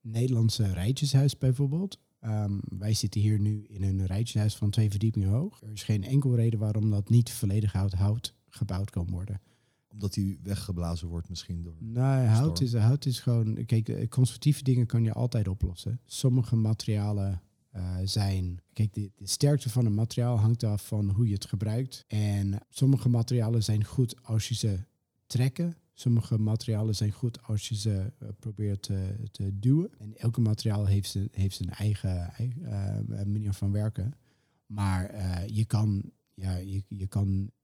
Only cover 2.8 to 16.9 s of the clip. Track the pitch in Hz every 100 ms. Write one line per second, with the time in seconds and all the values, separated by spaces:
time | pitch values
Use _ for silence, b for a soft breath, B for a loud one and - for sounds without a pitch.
2.8 | 104 107 101 104 104 107 104 107 104 101
3.8 | 98 95 95 95 113 113 107 - 104 107
4.8 | 107 98 110 107 98 113 190 - 107 107
5.8 | - 107 98 135 139 120 113 110 107 107
6.8 | 107 104 98 120 117 - 101 104 101 92
7.8 | 98 92 101 113 - _ _ - 98 90
8.8 | 101 - 90 87 101 95 b b b b
9.8 | b 107 101 104 98 95 95 95 - 87
10.8 | 85 82 85 85 - 87 - 85 85 80
11.8 | 113 120 131 135 120 110 151 - 127 117
12.8 | 110 143 143 120 - 117 110 110 110 113
13.8 | 107 107 113 - 131 - 147 147 135 123
14.8 | 117 117 113 113 123 113 98 95 90 90
15.8 | - 120 _ - 131 127 117 117 110 110
16.8 | -